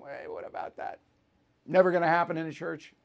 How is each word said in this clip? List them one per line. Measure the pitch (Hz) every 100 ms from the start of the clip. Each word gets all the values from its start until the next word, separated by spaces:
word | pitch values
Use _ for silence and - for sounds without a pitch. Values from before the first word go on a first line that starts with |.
| 139
"Hey, | 131 151
what | 87 -
about | - - -
that?" | - - _ _ _ _ _ _ -
Never | 180 185
gonna | 175 165
happen | 170 170 165
in | 160
the |
church. | 143 156 156 - _